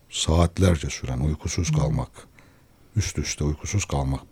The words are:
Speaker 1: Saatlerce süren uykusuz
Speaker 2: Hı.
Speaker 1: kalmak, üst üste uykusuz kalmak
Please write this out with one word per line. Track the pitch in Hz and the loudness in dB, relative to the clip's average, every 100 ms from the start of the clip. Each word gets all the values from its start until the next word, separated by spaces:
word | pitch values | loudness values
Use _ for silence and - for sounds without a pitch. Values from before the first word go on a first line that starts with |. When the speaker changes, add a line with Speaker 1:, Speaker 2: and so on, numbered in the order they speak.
| - | -12
Speaker 1:
Saatlerce | - - 80 85 - 92 80 69 | -4 2 4 4 4 4 4 0
süren | - - 64 | -6 -6 -2
uykusuz | 76 76 - - 82 | -2 -2 -4 -2 0
Speaker 2:
Hı. | |
Speaker 1:
kalmak, | 76 78 76 64 - - - - _ _ _ - 107 | 2 2 0 -4 -10 -20 -20 -20 _ _ _ -8 -4
üst | - - | -2 -2
üste | 73 - | -6 -2
uykusuz | 76 73 - 104 - | -2 -2 -4 -4 -2
kalmak | 71 67 65 - | -2 -2 -4 -6